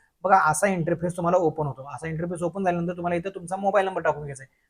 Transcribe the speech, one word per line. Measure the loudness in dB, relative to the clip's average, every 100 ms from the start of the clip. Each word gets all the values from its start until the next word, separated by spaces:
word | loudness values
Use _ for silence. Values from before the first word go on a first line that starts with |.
| _ _
बघा, | 4 6 6
असा | 2 2
इंटरफेस | 2 0 0 -2 -2
तुम्हाला | 2 4
ओपन | 4 0 -4
होतो. | -6 -12
असा | -10 -8
इंटरफेस | -6 -6 -4
ओपन | -4 0
झाल्यानंतर | 0 0 -2 -4
तुम्हाला | -2
इथं | -2 -4
तुमचा | -8 -8 -2
मोबाईल | 2 2 2
नंबर | 0
टाकून | 0 -2
घ्यायचा | -6 -12
आहे. | -16 _ _